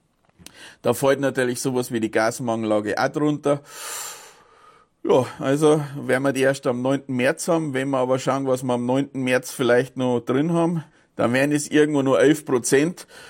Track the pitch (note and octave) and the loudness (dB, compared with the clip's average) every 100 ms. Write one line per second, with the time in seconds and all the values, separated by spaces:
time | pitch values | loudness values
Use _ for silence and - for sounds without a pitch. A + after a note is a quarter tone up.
0 | _ _ _ _ - - - - - A#2+ | _ _ _ _ -20 -20 -20 -6 -2 0
1 | C#3 C3+ C#3 C3 B2 B2+ C3+ B2 A#2+ A#2+ | 2 2 0 0 -2 -2 -2 -2 -2 -2
2 | G#2+ A2 A2 - A#2+ A2+ A2 G#2+ G#2 - | -2 0 0 -2 -4 -2 0 0 0 -2
3 | C3 D3+ D3+ D3 D3 C#3+ - - - - | -2 0 -2 -2 -2 -2 -4 -16 -14 -12
4 | - - - - _ _ - _ _ _ | -14 -16 -20 -20 _ _ -20 _ _ _
5 | - C#3+ B2 - C3+ C#3+ D#3 D#3 C#3+ C#3 | 0 0 0 -4 -4 2 2 2 0 -8
6 | B2 B2+ C#3 C3 C3+ C3+ C#3 B2 C3 C#3 | -2 0 0 0 0 0 -2 -2 -2 -2
7 | - B2 B2+ D#3+ - E3 D#3 C3 C#3 C3+ | -2 0 0 0 -2 -2 0 -4 -2 -2
8 | B2+ C3 C3+ C3+ C3+ B2+ C3+ A#2+ A#2+ C3 | 0 0 0 -2 0 -2 -2 -2 0 -2
9 | C#3 C3+ B2+ B2+ C3 - A#2+ A#2+ C3 - | -2 -4 0 0 -2 -2 2 4 2 -2
10 | B2+ B2 - C3 D#3+ E3+ E3 E3+ - _ | -2 -2 0 0 2 2 0 -2 -6 _
11 | _ - A#2 B2+ D3 D3 - D3+ D3+ D3 | _ -2 0 2 2 0 0 2 2 2
12 | C3+ B2 C3+ D3 - B2+ A#2+ C3+ D#3+ F3+ | 2 4 4 4 0 -2 2 2 2 -4
13 | - - - | -16 -20 -20